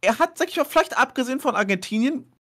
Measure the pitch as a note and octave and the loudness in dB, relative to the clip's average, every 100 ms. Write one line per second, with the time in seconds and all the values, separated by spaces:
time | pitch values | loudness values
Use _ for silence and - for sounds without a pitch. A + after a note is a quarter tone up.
0 | F#3 A3+ E4+ - F4 - C#4+ E4 F4+ - | 2 2 0 0 -4 -2 0 2 2 2
1 | B3+ - B3 C4+ C#4+ G3 G3+ F#3+ - G#3+ | 0 0 -4 -2 -2 0 0 -2 -2 0
2 | B3 D#4 - _ | 0 -2 -10 _